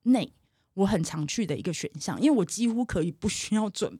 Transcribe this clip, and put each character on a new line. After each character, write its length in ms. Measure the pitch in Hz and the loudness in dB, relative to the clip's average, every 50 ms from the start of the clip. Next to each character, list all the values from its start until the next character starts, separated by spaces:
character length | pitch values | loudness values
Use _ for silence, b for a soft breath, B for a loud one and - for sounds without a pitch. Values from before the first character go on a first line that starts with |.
| - | 2
内， 280 | 233 254 240 160 - _ _ _ _ _ _ _ _ - | 4 4 4 2 -2 _ _ _ _ _ _ _ _ -2
我 100 | 190 196 | 0 2
很 180 | 196 214 175 160 | 2 2 2 0
常 220 | - - 156 151 | -2 -2 -4 -4
去 220 | 143 - - - | -2 -2 -2 -2
的 100 | - 147 | -2 -2
一 60 | - - | -4 -2
个 100 | 180 160 | -4 -4
选 160 | - - - - 151 | -4 -6 -8 -8 -8
项， 220 | - - 151 - | -6 -6 -2 2
因 100 | 214 302 | 4 4
为 60 | 302 | 4
我 80 | 233 170 | 4 2
几 220 | - - 196 233 | 0 0 0 0
乎 180 | 233 220 233 247 | 0 2 0 -2
可 160 | - - 185 | 0 0 0
以 100 | 160 170 | 0 -2
不 160 | - - - | -2 -2 -4
需 280 | 214 - - - - 220 | -2 -2 -2 -2 0 0
要 120 | 214 220 208 | 0 0 0
准 280 | - - 208 - - | -2 -2 -4 -4 -4